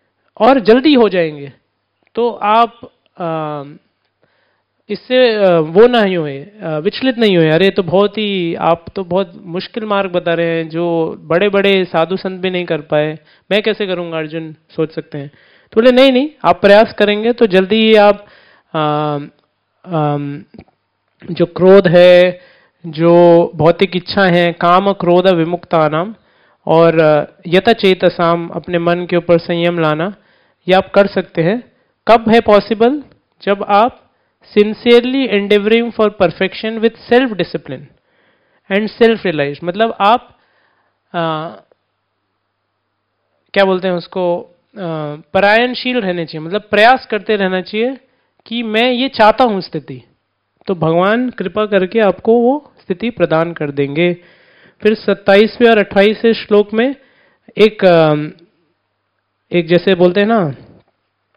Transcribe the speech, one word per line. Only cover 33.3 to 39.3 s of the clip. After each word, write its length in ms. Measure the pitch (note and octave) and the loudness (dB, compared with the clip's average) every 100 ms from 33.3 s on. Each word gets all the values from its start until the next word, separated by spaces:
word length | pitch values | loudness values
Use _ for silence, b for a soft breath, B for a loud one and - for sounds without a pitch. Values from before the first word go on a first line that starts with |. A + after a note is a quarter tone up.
| _ | _
जब 220 | G3 G3+ G3 | -6 -4 0
आप 340 | G3+ A#3+ - _ _ _ _ _ G#3 | 0 0 -4 _ _ _ _ _ 0
sincerely 680 | G#3+ G#3+ A#3+ A#3+ B3 C4+ A#3+ | 0 0 2 2 2 -2 -2
endeavoring 640 | G3+ G3+ G#3 G#3 A3+ A#3 | -4 0 0 2 0 0
for 120 | G#3+ G#3 G#3 | -2 -2 0
perfection 580 | F3 - F#3+ - A3 A3 | -2 -2 -6 -6 -10 -4
with 120 | A3+ A3+ - | -4 -4 -2
self 160 | A#3+ C4 | 0 0
discipline 520 | G3+ E3+ D#3 - C3+ C#3+ _ _ _ _ _ _ _ - | -2 -4 -8 -12 -16 -18 _ _ _ _ _ _ _ -4
and 160 | G3 G#3+ - | -4 -4 2
self 160 | A3+ A3 | 2 2
realized, 460 | F#3+ | -4